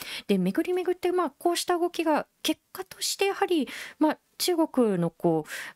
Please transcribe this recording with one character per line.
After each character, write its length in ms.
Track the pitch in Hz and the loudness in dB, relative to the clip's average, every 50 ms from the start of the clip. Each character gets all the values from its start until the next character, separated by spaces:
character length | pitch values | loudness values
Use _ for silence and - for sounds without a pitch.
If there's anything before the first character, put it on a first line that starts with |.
| - - - - - - | -14 -12 -12 -8 -2 0
で、 100 | 202 190 | 2 2
巡 280 | 180 185 196 - 330 | 2 0 0 0 0
り 60 | 349 | 0
巡 240 | 359 370 349 359 359 | 0 -2 0 -2 -2
っ 20 | 359 | -2
て、 140 | - 359 | -2 -2
ま 140 | 359 359 349 | 0 0 0
あ、 80 | 277 - - | -2 -2 -2
こ 140 | - 349 | -2 -2
う 60 | 349 339 | 0 0
し 80 | - | 0
た 120 | - 359 339 | 0 0 0
動 120 | 339 349 | 0 -2
き 160 | - - 330 | -2 -2 0
が 200 | 320 302 247 - _ _ _ | 0 0 0 -2 _ _ _
結 200 | - - 311 - _ _ | -4 -4 -4 -4 _ _
果 140 | - - 381 | -14 -14 -14
と 160 | - - - | -12 -12 -8
し 160 | - - - - | -6 -4 -2 0
て 80 | 392 | 0
や 100 | 392 381 | 0 0
は 100 | - 403 | 0 0
り、 220 | 359 359 320 247 - - - - - - - | 2 2 2 0 -2 -4 -12 -14 -10 -2 2
ま 120 | 302 311 | 2 2
あ、 60 | 269 - _ _ _ - | 2 0 _ _ _ -4
中 180 | - - 359 | -2 0 2
国 420 | 320 320 302 - 262 240 214 196 175 | 2 2 2 2 2 2 4 4 2
の 120 | 170 170 | 0 0
こ 340 | - - - 175 160 160 151 | 0 0 0 2 2 2 0
う 40 | - - - - - - | -4 -8 -12 -12 -14 -8